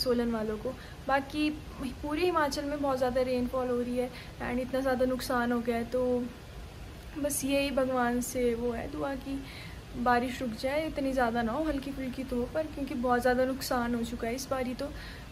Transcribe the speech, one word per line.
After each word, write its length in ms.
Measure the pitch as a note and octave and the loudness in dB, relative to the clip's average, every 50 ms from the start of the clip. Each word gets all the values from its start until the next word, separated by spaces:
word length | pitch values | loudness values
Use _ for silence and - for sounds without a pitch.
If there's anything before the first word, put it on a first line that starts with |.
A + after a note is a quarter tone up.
| - | 2
सोलन 280 | B3+ A#3+ A#3+ A#3+ A#3 | 2 4 4 4 2
वालों 260 | A#3 A3 G#3+ A3 G#3+ G#3+ | 2 0 0 -2 -2 -2
को। 160 | A3 B3 C4 - - - - - - - | -4 -4 -6 -6 -10 -12 -14 -8 0 2
बाकी 420 | C4+ C#4 C#4 - - D4+ D4+ D4+ D4+ - - - - - | 2 2 2 0 0 0 0 0 0 -2 -6 -10 -8 -6
पूरे 400 | C#4 B3+ - - - D4 D4+ D#4+ | -6 -6 -6 -6 -4 -2 0 2
हिमाचल 420 | F4 F4+ F4 E4 D4+ C#4+ C#4 D4 C#4+ | 2 4 4 4 4 2 2 -2 -2
में 180 | C#4+ C#4+ D4 | -2 -2 0
बहुत 160 | C#4 C#4 C4+ B3+ | 0 0 2 2
ज़्यादा 240 | C4 B3+ A#3+ C4 | 2 2 2 2
रेनफॉल 460 | B3+ B3+ B3+ B3 B3 B3 B3+ C4 B3+ B3+ | 2 2 2 0 0 0 0 0 0 0
हो 120 | B3 A#3+ | 0 0
रही 160 | B3 B3 B3 B3 | 0 0 0 0
है 120 | B3 B3+ B3+ - - - - - | -2 -2 -4 -10 -12 -12 -10 -6
and 180 | A#3 A3+ B3 B3 | -4 -2 0 0
इतना 200 | C4 B3 - C4 | 0 0 0 0
ज़्यादा 240 | C4+ C4+ C4 A#3+ B3+ | 2 2 4 4 4
नुकसान 460 | B3+ B3+ B3 - - C4+ B3 A#3+ A#3+ | 2 2 0 0 0 2 2 4 4
हो 80 | B3 A#3+ | 2 2
गया 180 | A#3 A#3+ A#3 A#3 | 2 0 0 0
है, 60 | A#3 | 0
तो 380 | A#3 - B3+ B3+ B3 B3 B3 B3 A#3 - - - - - - - - - - - - - - - - - D#4 | 0 0 2 2 4 4 2 0 -2 -6 -10 -14 -14 -12 -12 -12 -12 -12 -12 -12 -12 -12 -12 -12 -10 -6 -2
बस 260 | C#4 C#4+ C#4+ - - | -2 -2 0 0 0
यही 260 | C4 C#4 C#4 C#4 C#4+ C#4 | 2 2 2 2 2 2
भगवान 480 | C4+ C4 B3+ C4 B3+ B3 A#3+ A#3+ B3 A#3+ | 2 2 4 4 4 4 4 2 2 0
से 300 | - - B3+ B3 A#3+ A#3 | -2 0 2 2 2 2
वो 160 | A3+ A#3+ A#3+ | 2 0 0
है 200 | A#3 A3+ - - | -2 -2 -4 -4
दुआ 220 | - D4+ D4 C#4 C#4 C4 | -4 -4 -2 -2 -4 -4
कि 220 | - C#4 C#4 C4+ C4+ - - - - - - - - - - B3+ A#3+ | -4 -6 -6 -6 -6 -8 -10 -12 -12 -12 -12 -12 -12 -10 -6 0 4
बारिश 380 | B3 A#3+ A#3+ A#3+ C4 A#3+ - | 4 6 6 4 2 -2 -2
रुक 100 | C4+ B3 G#3+ - | -4 -4 -4 -2
जाए, 240 | - C4 C#4 D4+ D#4+ D#4 | -2 0 0 0 0 0
इतनी 240 | - - C4+ C4+ C4 | -2 0 0 2 2
ज़्यादा 280 | C4 B3 A3+ A3+ A#3+ | 4 2 4 4 2
ना 100 | A#3 A3+ | 0 0
हो, 120 | A3 C#4+ D#4+ | 0 0 0
हल्की 280 | D#4 C#4+ C#4 - C#4 | 0 0 -2 -2 -4
फुल्की 320 | C4+ - C4+ C4 - - C4 | -6 -6 -6 -6 -4 -6 -4
तो 120 | - B3+ | -2 -2
हो 80 | A#3+ A#3+ B3+ - | -2 -2 0 -2
पर, 140 | D#4 D#4 D#4 | -2 -2 -2
क्योंकि 260 | - - C#4 C4+ D4+ | -4 -6 -6 -4 -2
बहुत 260 | C4+ A#3+ B3+ B3 A#3+ | 0 2 4 4 6
ज़्यादा 240 | A#3 B3+ B3 B3 B3+ | 6 4 4 6 4
नुकसान 500 | B3+ C4+ C4 - - C#4 B3 A#3+ A#3 A#3+ | 2 0 -2 -2 0 0 0 2 2 0
हो 80 | A#3 A#3 | 0 0
चुका 240 | A#3 - A#3 - A3+ | -2 -4 -4 -4 -4
है 80 | A#3 | -4
इस 120 | C4 C4 - | -4 -4 -2
बारी 220 | C#4 C4 B3+ B3 B3+ | -2 0 0 -2 -2
तो 140 | - C#4+ C#4+ D4 - - - - - - - | -4 -4 -6 -6 -8 -10 -10 -12 -12 -12 -12